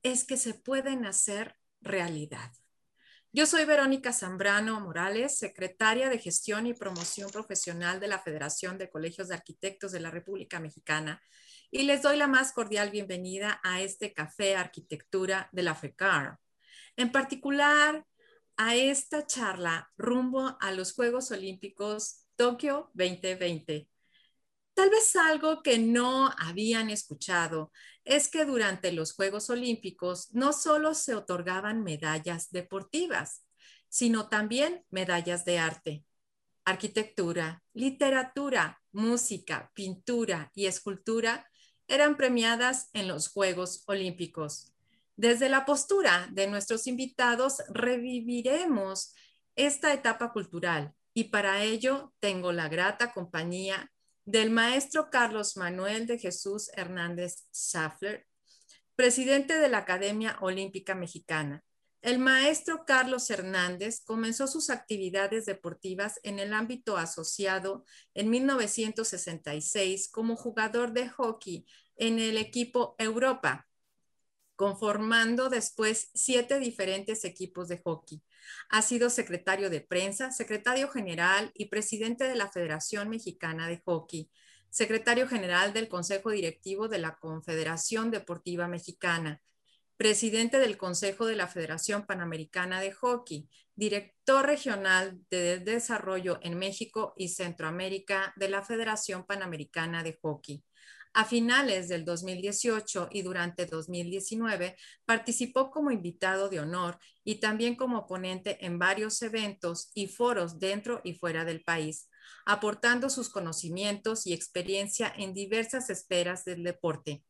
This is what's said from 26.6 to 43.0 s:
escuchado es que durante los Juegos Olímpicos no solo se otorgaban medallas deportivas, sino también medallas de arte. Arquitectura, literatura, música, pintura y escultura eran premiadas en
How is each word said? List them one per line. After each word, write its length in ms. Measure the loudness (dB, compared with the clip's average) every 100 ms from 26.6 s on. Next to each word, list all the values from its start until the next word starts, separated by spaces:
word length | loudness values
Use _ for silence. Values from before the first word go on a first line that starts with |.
| 2 2 0
escuchado 840 | -4 -6 -10 0 0 2 -2 -6 -12 -20 -18 2
es 240 | 4 4
que 160 | 2 2
durante 480 | 4 2 0 -2
los 200 | -2 -4
Juegos 360 | -2 -2 -2 -4
Olímpicos 840 | -2 0 -2 -4 -6 -4 -4 -4
no 200 | 2 2
solo 400 | 2 4 4 4
se 220 | 0 -2 -4
otorgaban 680 | -2 -2 -2 -2 -2 -2
medallas 680 | -2 -2 -2 -2 -2 -6 -6
deportivas, 920 | -8 -6 -8 -4 -2 0 -2 -4 -10 _ _ -20 -20 _
sino 400 | 2 4 4 2
también 560 | 0 2 2 0 0 _
medallas 540 | -4 0 0 0 -2
de 160 | 0 2
arte. 460 | 2 -2 -8 -10 _ _ _ _ _ _
Arquitectura, 960 | -2 0 -2 -4 -4 -2 -2 -2 -4 -8 _
literatura, 1080 | -4 -4 2 4 4 0 -4 0 2 0 -2 _
música, 760 | -2 0 2 0 -4 -6 -6 -6
pintura 760 | -10 -8 -8 -2 0 0 -2 -4 -2
y 120 | -2
escultura 840 | -2 -6 -6 -2 0 0 -2 -6 _ _ _ _
eran 280 | 6 6 6
premiadas 760 | 4 4 4 4 2 0 -6
en 160 | -6